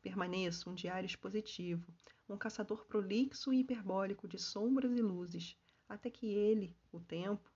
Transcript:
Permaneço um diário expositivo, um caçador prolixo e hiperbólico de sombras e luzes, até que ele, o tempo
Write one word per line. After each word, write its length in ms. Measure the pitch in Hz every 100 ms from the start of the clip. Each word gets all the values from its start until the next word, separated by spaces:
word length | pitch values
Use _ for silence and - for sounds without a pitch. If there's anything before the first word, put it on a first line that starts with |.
Permaneço 680 | 190 185 180 185 180 170 -
um 60 | 180
diário 320 | 180 185 185
expositivo, 840 | - 190 214 214 - 180 170 170 - - - -
um 80 | 202
caçador 500 | 220 - 208 214 -
prolixo 680 | 214 190 214 269 - 277
e 60 | 262
hiperbólico 680 | 254 233 190 190 196 202 185
de 100 | 196
sombras 540 | - 202 226 262 254
e 100 | 240
luzes, 560 | 220 180 180 170 170 - _ _ _
até 220 | 208 240
que 180 | - 220
ele, 480 | 202 208 220 185 - _
o 80 | 170
tempo 500 | 170 165 190 208 -